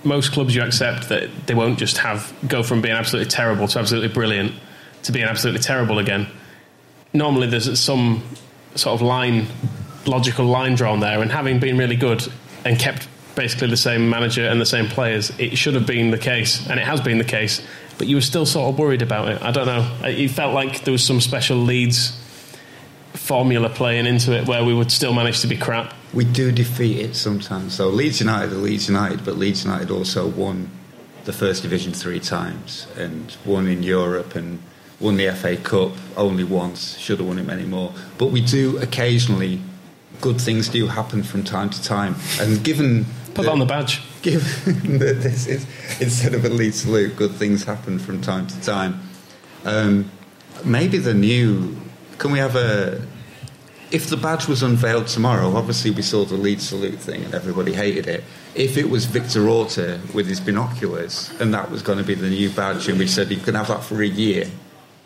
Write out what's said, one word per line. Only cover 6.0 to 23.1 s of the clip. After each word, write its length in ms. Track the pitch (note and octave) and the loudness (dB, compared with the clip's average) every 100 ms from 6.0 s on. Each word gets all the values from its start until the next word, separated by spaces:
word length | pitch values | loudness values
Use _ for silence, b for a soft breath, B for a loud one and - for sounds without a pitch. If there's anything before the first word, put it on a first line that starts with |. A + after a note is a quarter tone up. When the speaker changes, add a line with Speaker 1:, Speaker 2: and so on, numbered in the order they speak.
| G2 G2 G2+ B B B B - - - - | 0 -2 -4 B B B B -20 -20 -20 -2
Speaker 1:
Normally 340 | D3 D3+ C3 B2 | 2 4 2 2
there's 300 | A#2 A#2+ B2+ | 0 0 0
some 440 | - C3+ A#2+ A2+ - - - - - | 2 2 2 2 -4 -16 -20 -20 -10
sort 200 | - - | -4 -2
of 80 | A2+ | 2
line, 460 | A#2+ B2+ B2 A2+ G#2+ - - - - - - | 2 2 2 2 0 -4 -6 -6 -12 -6 0
logical 400 | B2+ B2 A#2 B2 | 2 0 2 2
line 280 | B2+ C3 | 4 2
drawn 260 | B2 A#2 G#2 | 2 2 2
there, 200 | G2+ G#2+ | 2 0
and 100 | A2 | 0
having 280 | C#3+ C3+ B2+ | 0 2 2
been 160 | C3 B2+ | 2 2
really 200 | B2 A#2+ | 2 2
good 300 | C3 A2+ - - - - | 2 0 -2 -12 -18 -8
and 140 | B2 A#2+ | 0 2
kept 280 | C#3 C3+ - - - | 0 -4 -12 -18 -10
basically 340 | - A#2+ - B2 | -4 -4 0 0
the 80 | A#2 | 2
same 320 | B2+ A#2 A#2 | 2 4 2
manager 380 | A#2 A#2 A#2+ A#2 | 2 0 2 2
and 120 | A#2 | 2
the 60 | A2+ | 2
same 200 | A#2+ A2 | 2 0
players, 440 | C3+ A#2+ A2 G2+ - | 0 0 0 -2 -4
it 200 | A#2+ B2 | -2 0
should 160 | D3+ | 0
have 120 | C3 G#2+ | 2 2
been 240 | A#2+ A#2 | 2 2
the 80 | A2+ | 2
case, 480 | C3+ A#2+ G#2+ - - | 0 0 2 -2 -2
and 100 | B2 | -2
it 60 | A#2+ | 0
has 160 | D3+ | 0
been 160 | B2 A2+ | 2 0
the 60 | |
case, 360 | A2+ A2 G#2+ - B B B - | 0 0 0 -4 B B B -6
but 80 | A#2+ | 0
you 100 | C#3+ | 2
were 60 | |
still 240 | C3 E3 D3+ | 2 2 2
sort 260 | E3 C3 | 2 0
of 60 | C#3 | 2
worried 240 | D3+ B2+ | 2 2
about 260 | A#2+ G#2+ G2+ | 2 0 0
it. 140 | G#2 | -2
I 80 | A2+ | 0
don't 160 | C3+ B2+ | 0 2
know. 200 | A#2+ A#2+ - - | 2 0 -2 -4
It 200 | - C#3 | 0 0
felt 260 | C#3 E3 | 0 0
like 300 | C#3 C3+ C3 | 0 0 -2
there 80 | - | 0
was 120 | C3 | 2
some 160 | - B2+ | 4 4
special 380 | A#2+ C3 - B2+ | 2 0 2 2
Leeds 580 | A#2+ B2 A#2+ A#2+ - - B B B B B B B - - | 4 4 2 2 0 -4 B B B B B B B -20 -16